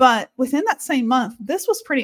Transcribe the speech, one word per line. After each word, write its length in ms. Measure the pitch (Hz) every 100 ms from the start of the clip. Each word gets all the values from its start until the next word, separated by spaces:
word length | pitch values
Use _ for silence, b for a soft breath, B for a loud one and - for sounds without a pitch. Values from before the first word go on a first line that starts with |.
but 320 | 254 226 - -
within 280 | 262 285 427
that 160 | -
same 240 | - 277 226
month, 300 | 254 220 233
this 300 | 208 370 -
was 120 | 427
pretty 200 | - 277